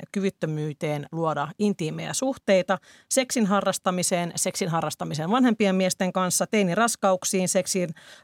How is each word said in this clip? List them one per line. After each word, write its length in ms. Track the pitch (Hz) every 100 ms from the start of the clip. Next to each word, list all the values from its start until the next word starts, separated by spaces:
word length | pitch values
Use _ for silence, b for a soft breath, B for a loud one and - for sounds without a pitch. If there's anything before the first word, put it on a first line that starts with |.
| -
kyvyttömyyteen 960 | 202 190 - 160 156 151 143 156 147 143
luoda 360 | 165 160 147 147 -
intiimejä 540 | 208 - 156 160 160
suhteita, 640 | - 262 - - 190 180 185 b b b
seksin 360 | 269 254 254 196
harrastamiseen, 840 | 202 190 - 190 180 170 175 170 -
seksin 340 | 190 - 185
harrastamiseen 640 | 160 151 - 170 156 165
vanhempien 440 | 247 254 220 196 185
miesten 380 | 185 - 185
kanssa, 340 | 190 180 - 180
teiniraskauksiin, 1000 | 220 185 175 233 - 196 185 - 190 185
seksiin, 400 | 190 - 190 170 - B B